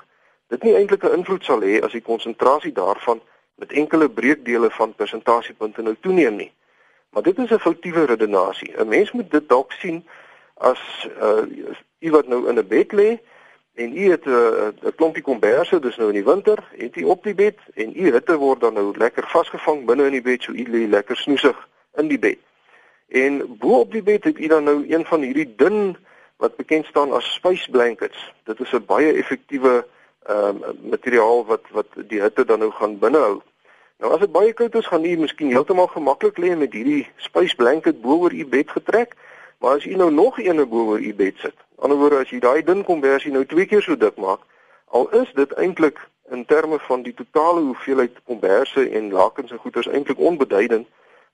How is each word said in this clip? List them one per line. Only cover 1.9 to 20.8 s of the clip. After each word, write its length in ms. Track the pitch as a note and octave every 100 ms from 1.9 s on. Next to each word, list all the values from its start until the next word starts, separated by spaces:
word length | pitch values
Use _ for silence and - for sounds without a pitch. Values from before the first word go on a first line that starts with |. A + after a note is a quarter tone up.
die 160 | A#2 -
konsentrasie 640 | A2+ A#2 A2 B2 D3 E3
daarvan 480 | A2+ F#2 G#2 - A2+ _ _ _
met 180 | _ G2
enkele 360 | C3+ D3+ E3 D3
breekdele 640 | A2 B2 D3 A#2+ A#2 A2+
van 240 | - A2+
persentasiepunte 880 | - G#2 A2+ A#2 A#2 A2 A#2 A2 G#2+
nou 140 | A2+ A2
toeneem 360 | F#3 F#3 C3 G#2
nie. 160 | - _ _ _ _ _ _
Maar 120 | G#2+
dit 160 | G#2 G3
is 120 | A#3+
'n 80 | A3
foutiewe 460 | E3+ E3 F#3 E3+
redenasie. 680 | D3 A2+ G#2+ G2+ F#2+ - - -
'n 120 | A2
Mens 240 | A#2 G#3+
moet 180 | B3 G3
dit 180 | D3+ D3
dalk 240 | B2+ C3+
sien 340 | - C3 E3 - - - _ _
as, 540 | _ A#2+ B2+ - - A2 G#2
uh, 200 | G#2+ G#2+ - - - - _ _
u 120 | D#3+
wat 160 | D3+ B2+
nou 220 | B2 -
in 100 | -
'n 100 | F#2+
bed 240 | B2 -
lê 260 | G#3 G#3 A#3 _ _ _ _ _
en 220 | - A#2 D3+
u 140 | G3
het, 160 | E3 C#3+
uh, 420 | A#2+ A#2 G2+ G#2+ G#2
'n 120 | - -
klompie 260 | D#3+ D#3
komberse, 580 | C#3+ A#2 G#2 B2+ E3+ F3+
dis 160 | B2+ A2
nou 120 | G#2+
in 60 |
die 180 | G#2 G2+
winter, 260 | F#3 G3 G#3+ - -
het 200 | - E3+
u 60 |
op 200 | E3+ F#3
die 120 | G#3+
bed 240 | F#3 G#3 - -
en 180 | - A2 -
u 160 | F#3
hitte 240 | A#2+ - D#3+
word 240 | C#3 B2+
dan 140 | A#2
nou 220 | G#2+ G2+ G2+
lekker 320 | A2+ - -
vasgevang 560 | E3 E3 C#3+ - D3+
binne 220 | A#2 C3 C#3
in 60 |
die 100 | C3+
bed, 200 | B2 B2
so 100 | -
u 120 | -
lê 240 | B2 A#2